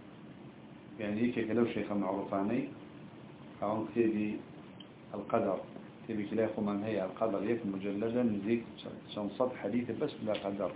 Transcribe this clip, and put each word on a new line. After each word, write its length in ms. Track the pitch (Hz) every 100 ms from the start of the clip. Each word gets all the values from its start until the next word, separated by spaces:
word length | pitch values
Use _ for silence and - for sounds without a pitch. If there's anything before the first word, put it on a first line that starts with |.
| - - - - - - - - - -
يعني 220 | 107 104
هيك 260 | 120 - 110
كلو 180 | 113 113
شيخ 260 | 110 101
معروفاني، 680 | 101 92 98 95 98 101 120 - - - - - - - - - -
أو 220 | 104 110 113
كتابي 520 | 117 110 104 104 110 - - - - - - -
القدر، 440 | 104 - 117 101 92 - - - -
كتابي 200 | - 110 101
كلا 160 | 110
يخو 180 | 110 -
من 220 | 104 101
هي 220 | 104 104 92
القدر، 340 | - 110 98 101
يك 100 | 117 101
مجلدا 580 | 95 101 101 113 120
نزيك 400 | 120 101 98 117 - - - 110 -
شن 160 | - 101 -
صد 140 | 127 -
حديث 300 | 101 117 123
بس 220 | 104 - -
بلا 100 | 110
قدر 380 | 101 98 101 92